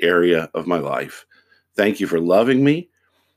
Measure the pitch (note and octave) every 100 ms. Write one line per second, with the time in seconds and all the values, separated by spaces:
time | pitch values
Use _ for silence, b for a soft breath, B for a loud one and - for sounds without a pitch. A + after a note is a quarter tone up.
0 | E2+ F2 F2 E2 D#2+ - E2 E2+ C#2+ C2
1 | C#2+ - - b b b b - G#2 G2+
2 | F2 E2 E2+ F#2+ A#2 C3 C#3 D#3 F3 _
3 | _ _ _